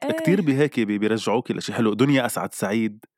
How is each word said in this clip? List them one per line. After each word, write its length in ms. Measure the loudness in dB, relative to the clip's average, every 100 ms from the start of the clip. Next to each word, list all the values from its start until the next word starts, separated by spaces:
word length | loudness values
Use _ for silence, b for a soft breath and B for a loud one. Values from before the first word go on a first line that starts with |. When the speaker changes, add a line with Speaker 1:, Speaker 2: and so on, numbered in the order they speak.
Speaker 1:
إيه، 60 | -6
إيه. 60 | -2
Speaker 2:
كتير 220 | 0 2
بهيك 400 | 2 2 0 0
بي-، 180 | 0 0
بيرجعوكي 540 | 0 0 0 -2 -2
لشي 180 | -6 -6
حلو. 220 | 0 0
دنيا 320 | 4 4 4 0
أسعد 280 | -4 -6
سعيد. 500 | -4 -2 0 -2 -6 -20